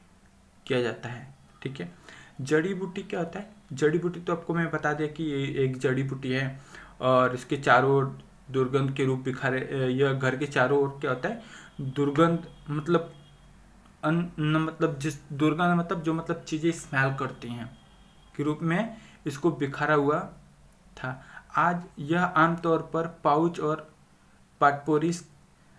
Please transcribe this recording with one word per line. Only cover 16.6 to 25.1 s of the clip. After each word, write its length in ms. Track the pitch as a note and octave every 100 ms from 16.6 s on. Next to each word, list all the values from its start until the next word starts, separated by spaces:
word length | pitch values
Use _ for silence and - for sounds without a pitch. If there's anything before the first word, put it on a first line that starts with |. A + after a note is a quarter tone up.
| E3
स्मेल 420 | E3 - C#3 C3+
करती 340 | C3+ C3 - A#2+
हैं 300 | A#2+ A2+ - - - - - - -
के 60 |
रूप 160 | D3 D3+
में 340 | E3+ F3 A3+ - - - D#3
इसको 240 | C#3 F3
बिखारा 440 | D#3 C#3 C#3 D3
हुआ 260 | D3+ C#3+ D#3 G3 - - - - - - -
था। 260 | C3 C3 - - - -
आज 260 | E3 F3 - -
यह 240 | C#3+ E3+
आमतौर 680 | F3+ E3 E3 E3+ E3 D#3+ D#3
पर 140 | E3 E3 -
पाउच 360 | D#3+ D3 E3+ E3+
और 300 | D3+ D#3 - - _ _ _ _ _ -
पाटपोरीज 640 | C#3+ C3+ - D3+ E3